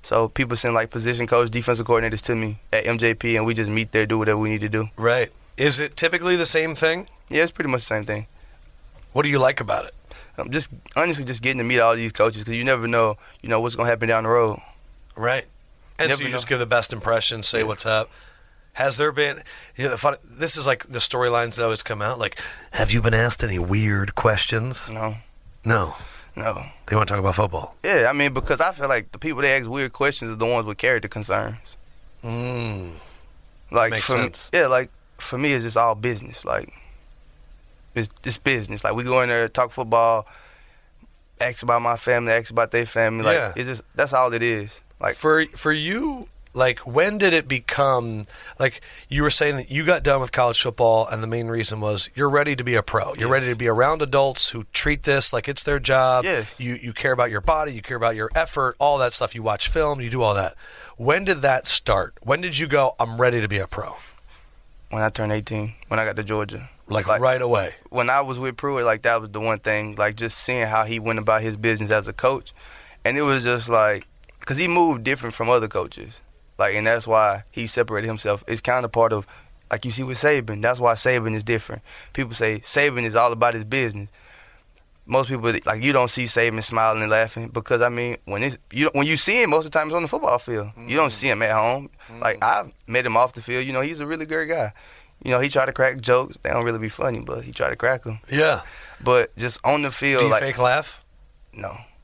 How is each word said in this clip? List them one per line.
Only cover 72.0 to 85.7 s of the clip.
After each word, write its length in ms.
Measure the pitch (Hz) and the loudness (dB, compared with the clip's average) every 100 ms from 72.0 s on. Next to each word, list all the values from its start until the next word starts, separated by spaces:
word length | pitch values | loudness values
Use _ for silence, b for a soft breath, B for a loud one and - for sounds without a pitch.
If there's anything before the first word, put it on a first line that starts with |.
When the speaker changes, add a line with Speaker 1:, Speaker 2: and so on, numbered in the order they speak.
| 101 | 0
Speaker 1:
a 40 | |
coach. 400 | - 131 139 - - B B B B 113 | -2 0 0 -8 -20 B B B B -2
And 120 | 135 | 0
it 40 | |
was 220 | 147 135 120 | 2 2 0
just 240 | 123 113 | -2 2
like, 360 | 113 107 101 - _ - - - | 4 4 2 -6 _ -20 -16 -6
'cause 120 | 139 | -2
he 100 | 175 | 2
moved 380 | 175 170 127 113 | 4 4 2 -2
different 280 | 135 120 | -4 -6
from 160 | - 113 | -4 2
other 200 | 123 110 | 2 2
coaches. 460 | 101 - - - - - _ _ - | -4 -4 -10 -18 -18 -20 _ _ -2
Like, 180 | 104 104 | 0 2
and 100 | 110 | 2
that's 220 | 117 110 | 0 4
why 360 | 110 107 101 - | 4 4 2 -6
he 140 | - 113 | -10 -4
separated 420 | - 113 104 113 | -2 0 -2 -4
himself. 360 | 110 107 104 - | -4 -2 -2 -4
It's 140 | 110 | -4
kinda 300 | - 127 117 | 0 0 0
part 240 | 117 113 | 2 4
of, 120 | 107 95 B B - - | 2 -4 B B -20 -6
like, 140 | 113 123 | -6 -4
you 60 | |
see 120 | 113 | -6
with 140 | 131 127 | -6 0
Saban. 420 | 147 147 110 104 | 2 2 0 -2
That's 180 | 113 123 | 0 2
why 140 | 120 113 | 2 2
Saban 380 | 127 123 110 | 2 2 0
is 100 | 110 107 | -4 -2
different. 360 | 113 - - B B B | -2 -4 -14 B B B
People 220 | - 123 117 | -6 -6 -2
say 240 | 110 107 | -2 -2
Saban 440 | - 143 143 123 113 | -2 0 2 0 0
is 100 | 110 | 4
all 160 | 120 | 4
about 220 | 113 120 | 4 2
his 100 | 113 | 2
business. 460 | 107 135 120 104 101 b b b b b b _ _ _ - | -4 -2 -2 -4 -12 b b b b b b _ _ _ -2
Most 240 | 131 127 | 0 0
people, 220 | 131 117 113 | -2 0 0
like, 160 | - | -2